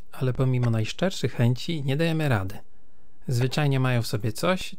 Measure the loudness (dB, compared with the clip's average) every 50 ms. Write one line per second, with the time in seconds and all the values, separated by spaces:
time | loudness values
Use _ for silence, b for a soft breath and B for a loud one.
0 | -6 -6 -4 -2 0 0 2 2 2 2 2 2 2 2 2 2 0 -2 -2 0
1 | 0 0 0 0 -2 -2 2 4 4 4 4 2 -2 -4 -4 -2 0 0 0 2
2 | 2 2 2 2 2 2 2 2 0 -2 -6 -6 -8 -8 b b b b b b
3 | b b b b b -2 0 0 0 0 0 2 2 2 2 2 2 2 2 2
4 | 0 0 -2 -2 -2 -2 -2 0 0 0 0 0 -2 -4 -6